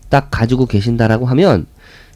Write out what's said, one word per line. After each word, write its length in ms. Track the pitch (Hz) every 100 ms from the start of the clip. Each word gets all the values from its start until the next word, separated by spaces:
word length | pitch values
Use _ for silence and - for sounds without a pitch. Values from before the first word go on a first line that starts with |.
| -
딱 200 | 139 -
가지고 360 | - 117 127 123
계신다라고 640 | 101 117 117 110 113 123
하면 380 | 131 190 95 - _ - - -